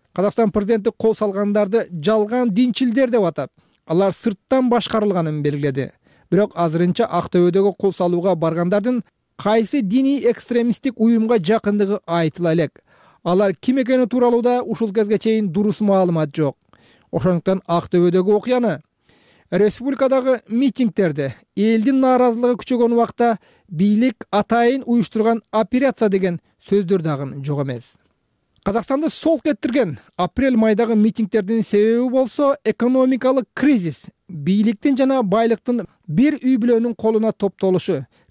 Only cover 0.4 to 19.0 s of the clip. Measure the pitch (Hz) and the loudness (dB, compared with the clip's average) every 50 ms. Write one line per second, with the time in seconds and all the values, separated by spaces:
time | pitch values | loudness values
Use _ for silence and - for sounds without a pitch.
0.4 | 226 208 - 214 202 190 233 220 196 240 - _ - 226 214 - 220 202 190 196 | 0 0 0 -2 0 0 -2 0 0 -4 -4 _ 0 0 0 0 -2 -4 -2 -2
1.4 | 208 202 202 214 208 190 196 226 - - 175 160 147 196 220 220 208 208 240 254 | -2 -2 0 0 0 0 0 -2 -2 -2 -8 -4 -2 0 0 0 0 0 -2 -2
2.4 | 254 240 180 214 254 247 214 - 269 240 214 269 269 240 226 233 196 165 156 - | -2 0 0 2 0 0 0 0 -2 0 2 0 0 2 2 0 0 0 -2 -4
3.4 | 135 - - _ _ _ _ _ _ - 160 175 196 196 175 - - 220 196 - | -8 -10 -12 _ _ _ _ _ _ -2 0 0 2 0 -2 -2 -4 -4 -6 -6
4.4 | _ _ 262 262 262 247 240 233 - - - 220 214 208 185 180 160 156 151 151 | _ _ 0 0 2 2 0 0 0 -2 -2 -2 0 0 0 0 -2 -2 -4 -2
5.4 | 143 147 143 143 143 143 135 139 131 - - _ _ _ _ _ _ _ 175 190 | -2 -2 -2 -2 -2 -2 -2 -4 -6 -8 -10 _ _ _ _ _ _ _ 0 0
6.4 | 208 202 - 170 175 165 151 170 180 180 - - 233 - - 175 - - - 180 | 0 0 -2 -2 -4 -2 0 0 0 0 0 0 -2 -2 -2 -4 -4 -2 0 2
7.4 | 175 175 170 196 196 202 185 - - 196 175 - 185 175 180 175 170 202 180 160 | 2 2 2 2 0 0 0 0 -2 -2 -2 0 -2 -2 -2 0 0 0 -2 0
8.4 | 165 160 160 170 175 180 196 208 202 247 254 240 - - _ _ _ _ _ - | -2 -2 -2 -2 -2 0 0 0 0 -2 -2 -4 -6 -8 _ _ _ _ _ -6
9.4 | - 208 220 226 226 - - 285 220 180 202 262 269 269 285 262 - 247 233 - | -2 0 0 2 0 0 -2 -2 -2 0 0 2 2 2 0 0 0 0 -2 -2
10.4 | - - 240 240 233 240 220 - - 269 - - 220 226 233 226 220 226 240 220 | -4 -4 -2 0 0 0 -2 -2 -4 -6 -2 0 2 2 4 2 2 2 0 0
11.4 | 160 165 220 214 - 208 208 208 202 196 208 196 - - 165 170 165 156 - - | 2 0 0 0 0 0 0 0 0 0 -2 -4 -4 -4 -2 0 0 -2 -2 -2
12.4 | 175 165 160 170 156 135 - - _ _ _ _ _ _ _ _ _ 170 180 190 | -2 0 0 0 0 -2 -4 -12 _ _ _ _ _ _ _ _ _ 0 0 2
13.4 | 208 196 180 - - - 254 277 247 226 262 254 254 202 - 254 247 240 240 233 | 2 0 0 -2 -2 -2 0 0 0 0 2 0 0 0 0 2 2 2 2 2
14.4 | 226 247 247 247 240 - 226 - 233 208 190 226 214 202 220 196 - 226 220 220 | 2 2 0 0 -2 -4 -4 -4 -4 -2 0 -2 0 0 0 0 0 0 0 0
15.4 | 214 190 147 202 202 214 - - 214 202 196 190 185 180 170 160 156 143 - 160 | 0 -2 -2 0 0 0 0 0 0 2 2 2 2 2 0 0 -2 -2 -2 -2
16.4 | 151 139 - - _ _ _ _ _ _ _ _ _ _ - 170 117 185 180 170 | -2 -2 -4 -6 _ _ _ _ _ _ _ _ _ _ -6 -2 0 0 0 0
17.4 | - 190 190 185 - - 170 170 - - - 175 175 180 170 185 180 202 208 208 | 0 -2 -2 -2 -2 -2 -2 -4 -2 0 0 2 2 4 2 2 2 2 2 0
18.4 | - 240 254 247 240 220 156 - - _ _ _ | 0 0 0 0 0 -2 -2 -4 -8 _ _ _